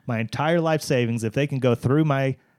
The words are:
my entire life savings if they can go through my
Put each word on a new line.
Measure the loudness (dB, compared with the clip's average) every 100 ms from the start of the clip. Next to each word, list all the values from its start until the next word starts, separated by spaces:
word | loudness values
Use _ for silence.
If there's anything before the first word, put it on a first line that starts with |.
| -6
my | -6
entire | -4 -2 0 0
life | 0 -2
savings | 0 0 0 -2 -2
if |
they | -2 -2
can | 0
go | 2 2
through | 2 2 2
my | 0 -2 -4 _